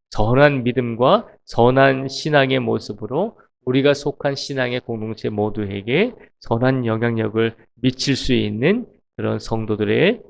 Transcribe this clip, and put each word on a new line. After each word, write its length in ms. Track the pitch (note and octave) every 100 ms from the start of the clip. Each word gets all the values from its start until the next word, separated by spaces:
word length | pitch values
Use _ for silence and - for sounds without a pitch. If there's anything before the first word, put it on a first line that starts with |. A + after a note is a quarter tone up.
| -
선한 520 | - G#2+ B2+ D3 C3+
믿음과 640 | A#2 B2+ A#2+ A2+ C3 G#3 - _
선한 640 | - - A#2+ C3 C3+ C3 C3+
신앙의 520 | - D#3 D3 C3+ C3
모습으로 800 | A#2 A2+ - G#2 G#2+ C#3 A3 - _ _ B2+
우리가 280 | C3 C#3
속한 420 | C#3+ D3 - C#3+ C3+
신앙의 440 | - C3+ B2 B2
공동체 480 | - A2+ A2 A2 A2+
모두에게 840 | G#2 G#2 G#2+ G2+ G2+ G#2 D3 A#3+ - - _
선한 460 | - A#2 B2+ C3 A#2
영향력을 720 | A2 A#2+ A2+ A2 A2 A2+ - _ -
미칠 400 | B2+ - - C3
수 180 | -
있는 520 | A#2+ G#2+ G#2+ D3 A#3 A3+ _ _ -
그런 220 | A2 A2
성도들의 840 | - A2+ G#2+ G#2+ G#2 A2+ F3 A#3+